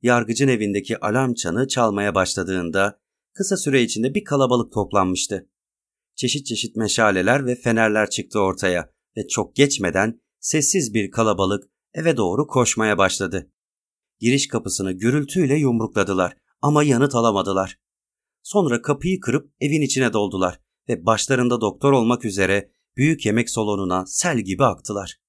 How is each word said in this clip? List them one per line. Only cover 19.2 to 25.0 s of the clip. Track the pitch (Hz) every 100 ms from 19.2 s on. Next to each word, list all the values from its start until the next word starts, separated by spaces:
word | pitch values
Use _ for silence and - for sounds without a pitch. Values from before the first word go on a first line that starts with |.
| - 131 - _
evin | 147 156
içine | 135 127 123
doldular | 107 101 95 92 - _ _ -
ve | 107 87
başlarında | 110 - 123 123 120
doktor | 107 92 139
olmak | 139 113 120 117
üzere | 98 92 98 - _ _ -
büyük | 143 160 107
yemek | 110 117
salonuna | - 107 101 95 92 95
sel | - 180 135
gibi | 95 90
aktılar. | 131 95 - 101